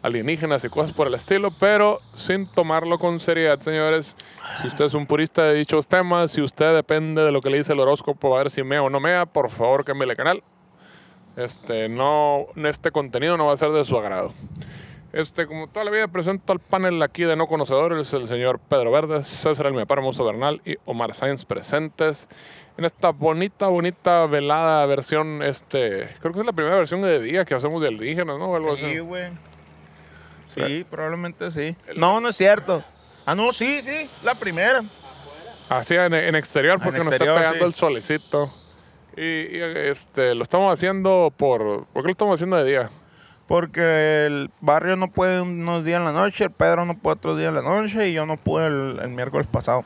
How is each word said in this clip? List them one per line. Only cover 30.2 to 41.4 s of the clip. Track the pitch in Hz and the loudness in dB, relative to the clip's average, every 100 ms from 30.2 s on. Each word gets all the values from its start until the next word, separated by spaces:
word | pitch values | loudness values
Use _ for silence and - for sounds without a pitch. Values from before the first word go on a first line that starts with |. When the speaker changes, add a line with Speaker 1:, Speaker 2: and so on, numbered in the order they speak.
| - - - | -20 -20 -14
Speaker 2:
Sí, | - 139 | -6 -4
Speaker 1:
Sí. | 151 180 | -4 -8
Speaker 2:
probablemente | 160 156 170 175 - 175 | -8 -6 -6 -8 -8 -8
sí. | 160 151 170 - | -6 -8 -8 -12
Speaker 1:
El | - | 2
Speaker 2:
No, | 170 214 | 2 4
no | 233 | 0
es | - | 4
cierto. | 190 208 190 170 - - - - - | 4 4 2 -4 -4 -20 -20 -10 -4
Ah, | |
no, | 175 233 | 0 0
sí, | 240 233 294 | 0 -2 -2
sí, | 254 302 294 - | -6 -8 -10 -4
la | 233 | -2
primera. | 247 208 170 214 262 214 - - - - - - - - | -2 -4 0 2 2 0 -16 -20 -20 -20 -20 -20 -20 -2
Speaker 1:
Así | 127 123 | -2 2
en, | 170 180 | 2 4
en | 160 170 156 | 2 2 0
exterior, | - 165 160 190 | 0 2 4 4
Speaker 2:
En | |
Speaker 1:
porque | 185 170 | 2 0
Speaker 2:
exterior, | 160 131 156 | 0 2 4
Speaker 1:
nos | 165 | 4
está | 160 | 4
pegando | 165 | 2
Speaker 2:
sí. | 175 | 0
Speaker 1:
el | |
solecito. | - 160 120 - 151 - 147 143 - - - - _ _ | 2 0 0 -2 -4 -2 -2 -2 -8 -20 -20 -20 _ _
Y, | - 160 160 160 165 | -8 -6 -6 -6 -8
y, | 170 160 147 | -6 -4 -4
este, | 139 - - 127 | -4 -6 0 2
lo | 117 | 0
estamos | 120 175 196 | 0 2 2
haciendo | 160 185 190 190 185 160 | 2 0 0 2 4 2
por... | - | 2